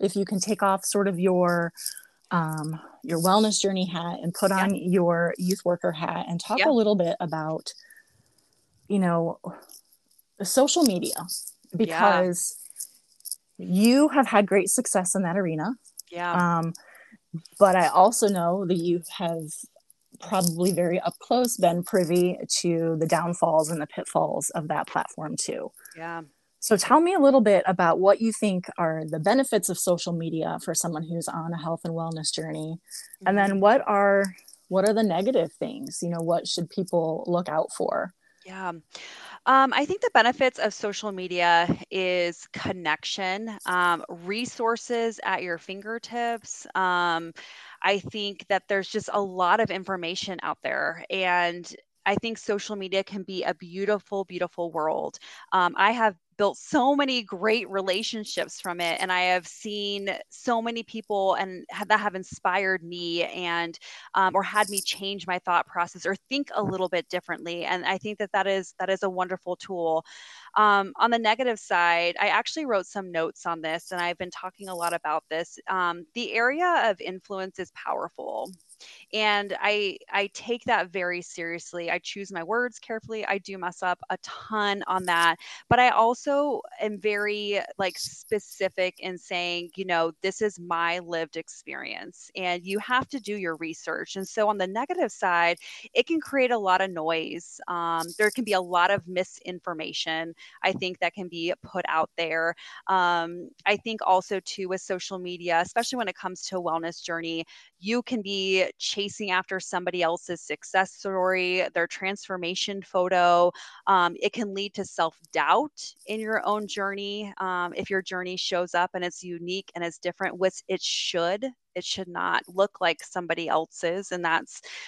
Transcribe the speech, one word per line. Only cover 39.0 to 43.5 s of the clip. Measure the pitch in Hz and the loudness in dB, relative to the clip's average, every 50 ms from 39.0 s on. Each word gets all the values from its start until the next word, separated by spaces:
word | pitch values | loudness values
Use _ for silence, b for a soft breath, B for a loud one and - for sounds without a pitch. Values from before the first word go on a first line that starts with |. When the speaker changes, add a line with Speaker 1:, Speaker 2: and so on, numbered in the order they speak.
| B B B B B B B B - | B B B B B B B B 4
Speaker 2:
Um, | - 262 269 269 262 - | 6 8 8 8 6 4
I | - 294 | 2 2
think | 294 370 415 | 0 0 0
the | - 466 - | 0 4 6
benefits | 247 220 240 254 - 269 254 - - | 6 6 6 4 4 2 2 2 0
of | - 214 | -2 -2
social | - - - 208 190 - 214 208 | -2 -2 -4 -4 -4 -4 -6 -6
media | 196 185 185 175 180 175 175 175 170 170 175 175 180 - - - | -6 -6 -6 -4 0 4 6 6 6 6 6 4 0 -4 -6 -4
is | 196 190 185 180 180 180 175 170 170 - - - | -2 -2 0 2 2 2 2 0 -2 -6 -12 -14
connection, | - - - - 185 185 170 151 156 - - - - 202 190 185 185 208 226 226 | -10 -6 -4 -4 -4 -2 0 0 0 0 -2 -6 -6 -4 -2 -2 -2 -4 -6 -8